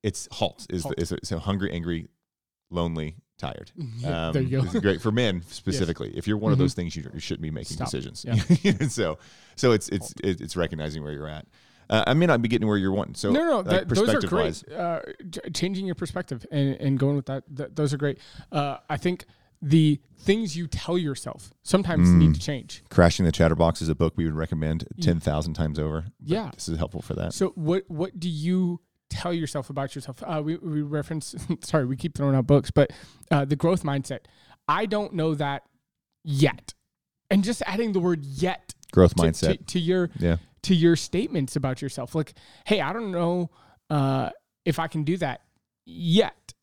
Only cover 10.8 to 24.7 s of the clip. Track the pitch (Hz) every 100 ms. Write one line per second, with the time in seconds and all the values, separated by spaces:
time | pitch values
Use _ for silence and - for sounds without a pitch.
10.8 | 76 78 76 73 76 76 - _ _ _
11.8 | _ 107 - 147 175 123 117 120 107 104
12.8 | 95 98 - - 101 269 330 247 185 180
13.8 | 175 123 226 202 180 175 - 156 - 160
14.8 | 170 165 - - 185 156 190 - 180 190
15.8 | 190 175 170 180 - 120 - 151 139 131
16.8 | 139 135 139 143 135 135 - 139 - -
17.8 | 147 139 143 135 - - - 156 143 131
18.8 | - 147 180 180 - _ _ _ 143 160
19.8 | 156 147 _ _ - 208 214 156 165 -
20.8 | - 180 156 131 - - - _ - 185
21.8 | 170 165 180 175 156 78 - 139 - -
22.8 | _ - 85 - 87 - 82 80 85 -
23.8 | 80 73 82 - 82 78 80 78 80